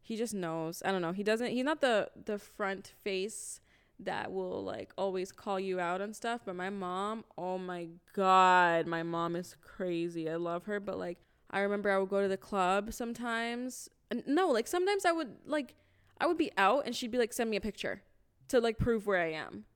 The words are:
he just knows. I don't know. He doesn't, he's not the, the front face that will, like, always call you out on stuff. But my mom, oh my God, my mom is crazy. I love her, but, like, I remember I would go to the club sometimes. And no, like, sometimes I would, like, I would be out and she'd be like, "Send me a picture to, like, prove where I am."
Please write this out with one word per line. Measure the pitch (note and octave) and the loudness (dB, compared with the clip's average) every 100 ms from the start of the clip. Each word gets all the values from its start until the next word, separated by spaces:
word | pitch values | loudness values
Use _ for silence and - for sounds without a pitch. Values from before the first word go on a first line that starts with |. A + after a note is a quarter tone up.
he | - A3 | -8 -6
just | A#3 | -4
knows. | G3+ E3+ D#3+ D#3+ F3 | -4 -4 -4 -6 -4
I | - | -2
don't | F#3+ | -2
know. | E3+ | -2
He | F#3+ | -2
doesn't, | G#3 A3 B3 | 0 0 0
he's | A#3+ | 0
not | C4 D#4 | 0 2
the, | C4 G#3+ - - | 4 2 0 -8
the | - G#3 | -8 -8
front | - - G3+ G3 - - | -8 -6 -4 -4 -10 -10
face | G#3 F#3+ G3 - - - _ _ _ _ | -4 -4 -4 -8 -12 -14 _ _ _ _
that | F#3+ D#3+ - | -6 -6 -4
will, | F#3+ F#3 F#3 | -4 -4 -6
like, | F#2+ G#2+ G2 - | -6 -8 -10 -4
always | G3 F#3 F#3 | -4 -2 -6
call | - - F#3+ | -8 -6 -4
you | G3 F3+ | -2 -2
out | F3 F3+ | -2 -2
on | G#3 | -6
stuff. | G#3+ A#3 A#3 | -6 -6 -6
But | - F3+ | -6 -6
my | F3+ | -6
mom, | G3+ F3+ F#3 G#3 A3+ - - | -6 -6 -4 -4 -6 -10 -8
oh | F3+ F#3 | -6 -4
my | F#3 F3 E3+ E3+ _ | -6 -8 -10 -14 _
God, | - F#3+ F#3 F#3 F3+ F3 E3+ E3 | 2 6 10 10 10 8 6 2
my | E3 | -2
mom | E3+ E3+ E3+ E3+ | -2 -2 0 -2
is | F3+ - | -6 -16
crazy. | - - F#3 E3+ E3+ E3+ D#3 | -20 -6 -4 -2 -2 -4 -4
I | E3 | -2
love | E3+ F3 | -2 -4
her, | G#3 G#3 | -4 -6
but, | G3 F#3 | -4 -6
like, | F3+ F3 _ _ _ | -6 -8 _ _ _
I | G3 | 0
remember | G3+ G#3 G3+ | 0 2 2
I | G3 | 2
would | F#3+ | 2
go | G3 | 2
to | G3 | 2
the | F#3+ | -2
club | - G3+ F3+ G3 G#3 | -2 0 2 2 0
sometimes. | - A#3 A#3 A#3+ A3+ A#3 A#3+ B3+ - - _ _ | -8 -8 -6 -4 -2 -2 -4 -8 -10 -16 _ _
And | A#3+ - | -6 0
no, | D4 F#4 | 2 4
like, | A3+ A#3 | 2 2
sometimes | F4+ F#4 G4+ | 0 2 2
I | F#4 | 2
would, | E4+ C4+ - - | 0 -4 -10 -4
like, | D4+ B3+ - _ _ _ - | -4 -4 -14 _ _ _ -2
I | D#4+ | 0
would | E4 | 2
be | D#4 - | 0 4
out | G3 C4 - | 4 4 2
and | |
she'd | A#3 B3 | -6 -2
be | B3 | 0
like, | A3+ | 0
"Send | - A3+ | 0 0
me | G#3 | 0
a | |
picture | G#3+ - - - _ _ _ _ - | -2 -6 -6 -6 _ _ _ _ 2
to, | B3+ | 2
like, | A#3 A3 | 2 2
prove | A#3+ A3+ G3+ | 2 2 2
where | F#3 | 2
I | E3 | 0
am." | D#3 G#2+ G#3 G#3+ | -2 -8 -12 -16